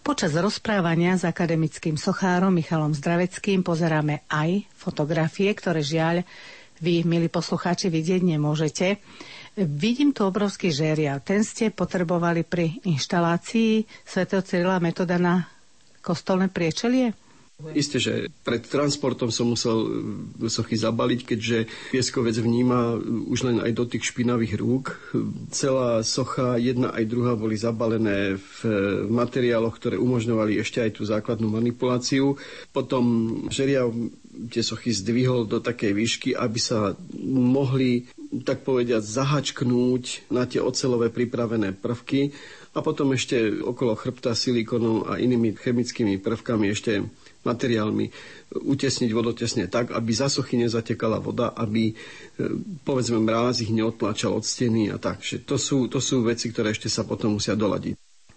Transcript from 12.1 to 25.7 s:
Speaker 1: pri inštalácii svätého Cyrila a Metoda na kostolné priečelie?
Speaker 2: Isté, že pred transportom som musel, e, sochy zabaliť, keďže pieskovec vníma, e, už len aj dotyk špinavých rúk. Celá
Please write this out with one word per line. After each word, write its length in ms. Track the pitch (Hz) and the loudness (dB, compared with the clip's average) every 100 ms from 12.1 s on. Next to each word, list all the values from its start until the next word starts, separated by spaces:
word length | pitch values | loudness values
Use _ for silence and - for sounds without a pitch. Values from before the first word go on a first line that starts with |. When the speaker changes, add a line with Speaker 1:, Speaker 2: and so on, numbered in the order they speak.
| 175 170 170 | 2 2 2
Speaker 1:
pri 320 | 160 180 165 208 | 0 0 0 0
inštalácii 1040 | 185 139 - 175 170 170 - 226 226 220 214 - | -2 0 0 2 2 2 0 2 4 2 0 -8
svätého 400 | - 190 180 190 | -6 -2 0 0
Cyrila 320 | 180 180 180 185 | 0 0 2 2
a 80 | |
Metoda 320 | 170 - 180 175 | 2 0 0 2
na 320 | 180 180 165 - - - - - | 4 2 0 -8 -20 -20 -20 -10
kostolné 480 | - 170 - 185 190 | -4 -4 0 2 2
priečelie? 640 | 185 165 - 233 254 240 - - - - - | 2 0 0 2 2 2 -2 -12 -20 -20 -18
Speaker 2:
Isté, 400 | 156 - 143 127 | -4 -2 0 0
že 320 | 113 113 - - | 0 -2 -4 -8
pred 160 | - 117 - | -4 -4 0
transportom 640 | 139 147 143 131 117 120 | 0 0 0 -2 0 -2
som 160 | 113 120 | 0 0
musel, 320 | 117 120 113 110 113 110 101 107 - | 2 2 2 0 -2 -6 -8 -10 -6
e, 80 | 113 | -4
sochy 240 | - 113 110 | -2 -2 0
zabaliť, 440 | 110 117 123 123 | 0 0 0 0
keďže 340 | - 117 113 117 113 - - | -2 -4 0 0 -2 -8 -4
pieskovec 480 | 131 127 139 117 113 | -2 0 0 0 0
vníma, 560 | 113 120 123 123 117 | 2 2 4 2 2
e, 40 | 110 110 113 - | 0 -2 -4 -2
už 160 | 120 127 | -2 0
len 80 | 113 | 0
aj 80 | 117 | 0
dotyk 320 | 113 120 113 | 0 -2 -4
špinavých 560 | - - 120 120 107 101 | -4 -2 0 2 0 0
rúk. 320 | 113 131 - - - 117 110 - 110 | 0 0 -2 -10 -6 -4 -4 -6 -8
Celá 560 | - 139 | -2 0